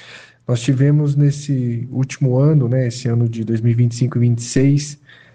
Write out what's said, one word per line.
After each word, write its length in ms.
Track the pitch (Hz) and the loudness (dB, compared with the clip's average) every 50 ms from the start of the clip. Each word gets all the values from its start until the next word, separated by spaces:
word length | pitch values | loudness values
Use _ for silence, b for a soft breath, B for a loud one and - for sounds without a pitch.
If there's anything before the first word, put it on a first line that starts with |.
| B B B B B B B B _ - | B B B B B B B B _ -4
Nós 120 | 123 117 | -4 -2
tivemos 540 | - 139 135 123 139 147 147 151 151 143 139 | 0 0 2 2 4 4 4 2 2 2 2
nesse 720 | 143 147 139 139 - - 147 139 127 123 120 117 117 120 123 | 2 2 2 0 -2 -4 -4 -4 -2 -2 -4 -4 -6 -8 -6
último 440 | - 127 131 - - - 143 127 123 | -4 -4 -4 -4 -2 -2 0 0 2
ano, 320 | 131 139 151 160 147 123 113 | 2 2 4 4 2 2 2
né, 200 | 127 131 127 117 | 0 0 0 -2
esse 180 | 110 - - | -4 -4 -4
ano 220 | 120 117 117 120 113 | -2 0 0 0 0
de 160 | 113 113 110 | -2 -4 -4
dois 160 | 107 113 110 | -4 -2 0
mil 100 | 113 120 | 0 0
e 60 | 117 | 2
vinte 160 | 117 120 117 | 2 0 0
e 20 | 117 | 0
cinco 240 | - 131 120 - 117 | -2 -2 -2 0 0
e 40 | |
vinte 180 | 120 120 117 117 | 0 0 0 -2
e 20 | |
seis, 560 | - - - 135 135 143 147 143 - - - - B B B B B B | -4 -4 0 2 2 2 2 0 -2 -6 -12 -18 B B B B B B